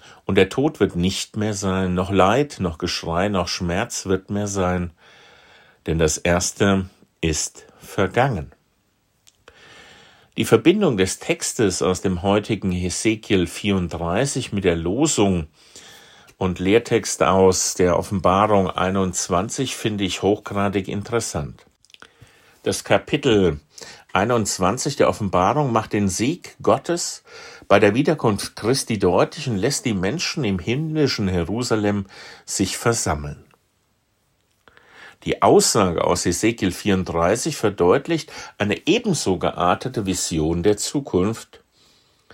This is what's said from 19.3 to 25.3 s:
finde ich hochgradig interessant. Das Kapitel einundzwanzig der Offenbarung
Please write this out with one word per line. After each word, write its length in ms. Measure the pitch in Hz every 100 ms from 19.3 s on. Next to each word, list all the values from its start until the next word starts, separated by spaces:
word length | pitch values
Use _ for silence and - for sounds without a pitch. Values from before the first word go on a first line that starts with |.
| 90 113 - 127 -
finde 300 | 113 104 95
ich 160 | -
hochgradig 680 | 95 104 - 101 98 98 92
interessant. 800 | 104 101 117 - 82 71 - _ _ _ - - _ - _ _ _
Das 220 | 107 92 -
Kapitel 760 | 104 - 151 135 104 92 76 - - - - _
einundzwanzig 840 | 92 110 120 101 - 92 123 151 -
der 140 | -
Offenbarung 640 | - 104